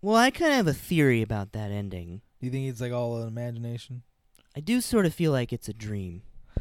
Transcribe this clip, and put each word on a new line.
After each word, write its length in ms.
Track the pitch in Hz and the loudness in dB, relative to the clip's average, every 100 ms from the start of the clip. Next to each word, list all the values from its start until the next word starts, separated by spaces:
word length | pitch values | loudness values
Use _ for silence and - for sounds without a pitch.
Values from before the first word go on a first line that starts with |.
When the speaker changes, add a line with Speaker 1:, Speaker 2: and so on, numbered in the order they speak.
Speaker 1:
Well, 140 | 196 226 | 4 6
I 160 | 254 | 6
kinda 240 | - 330 269 | 4 4 4
have 120 | 180 | 4
a 60 | |
theory 480 | 131 - 170 143 117 | 0 0 4 6 4
about 300 | 110 110 98 | 2 -2 -4
that 180 | 110 104 | -6 -4
ending. 500 | 101 101 92 85 92 _ _ | -4 -4 -8 -10 -14 _ _
Speaker 2:
You 100 | 127 | -6
think 200 | 131 135 | -4 -6
it's, 100 | 117 | -6
like, 140 | 123 | -4
all 280 | 123 120 117 | -4 -4 -4
an 60 | 113 | -6
imagination? 760 | 113 120 117 117 117 - 123 _ _ _ _ _ - | -6 -6 -6 -8 -8 -10 -16 _ _ _ _ _ -12
Speaker 1:
I 60 | |
do 180 | 156 247 | 0 0
sort 260 | - 233 180 | 2 4 4
of 80 | |
feel 180 | - 165 | 4 2
like 180 | 139 120 | 2 0
it's 160 | 120 - | -6 -8
a 60 | |
dream. 480 | 107 107 104 92 87 - - - - | -10 -6 -6 -6 -10 -16 -20 -6 -4